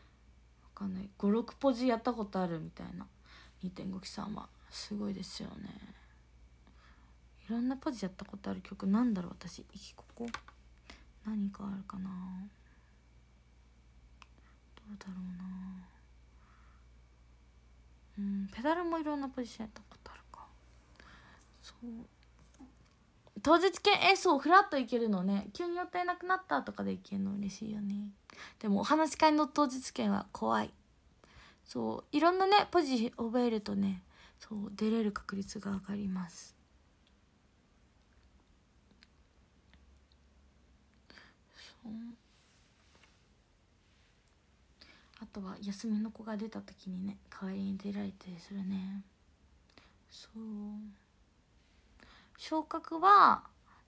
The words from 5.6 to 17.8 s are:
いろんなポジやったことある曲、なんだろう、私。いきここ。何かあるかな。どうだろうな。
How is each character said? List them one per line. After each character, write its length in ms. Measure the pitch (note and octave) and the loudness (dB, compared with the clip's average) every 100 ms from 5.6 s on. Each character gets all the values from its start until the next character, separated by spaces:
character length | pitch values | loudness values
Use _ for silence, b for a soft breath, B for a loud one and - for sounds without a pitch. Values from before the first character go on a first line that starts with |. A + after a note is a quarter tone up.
| G3+ - G3+ - - - - - - - - b b b b b - - - | -12 -12 -16 -20 -20 -20 -20 -20 -20 -20 -20 b b b b b -20 -20 -6
い 40 | |
ろ 80 | A#3 | -2
ん 100 | B3 | 0
な 80 | C4+ | -2
ポ 140 | D#4+ | -4
ジ 140 | A#3+ F#3 | -4 -6
や 40 | |
っ 40 | F#3+ | -8
た 100 | - | -14
こ 120 | G3+ | -10
と 120 | G3 | -8
あ 40 | |
る 80 | F#3+ | -8
曲、 260 | - G3 G3 | -10 -4 2
な 160 | G#3 | 4
ん 100 | B3 | 4
だ 80 | F#3+ | 2
ろ 80 | F3 | -4
う、 60 | F#3+ | -10
私。 200 | F3 - | -14 -14
い 40 | - G3 | -16 -18
き 140 | - | -18
こ 100 | - - - | -20 -20 -10
こ。 120 | A#3 - - - - - B B B - G#3+ | -10 -10 -14 -20 -20 -20 B B B -14 -6
何 240 | G#3+ G3 | -2 -2
か 180 | G3 G3+ | -4 -8
あ 40 | G3 | -8
る 80 | |
か 140 | F#3+ G3 | -10 -8
な。 120 | F#3+ F#3 F#3 F#3 G3+ b b b b b b - - - - - - - - - - - - - - - - - | -8 -8 -8 -10 -12 b b b b b b -20 -20 -20 -20 -20 -20 -20 -20 -20 -20 -20 -20 -20 -20 -20 -20 -20
ど 60 | G#3+ | -16
う 40 | G3+ | -14
だ 80 | F#3+ | -12
ろ 80 | |
う 240 | F#3 F#3 F3+ | -8 -8 -8
な。 60 | F#3 F#3 F#3 F#3 F3+ - - - - - b b b b - - - - - - - - - - | -10 -8 -10 -12 -16 -20 -20 -20 -20 -20 b b b b -20 -20 -20 -20 -20 -20 -20 -20 -20 -20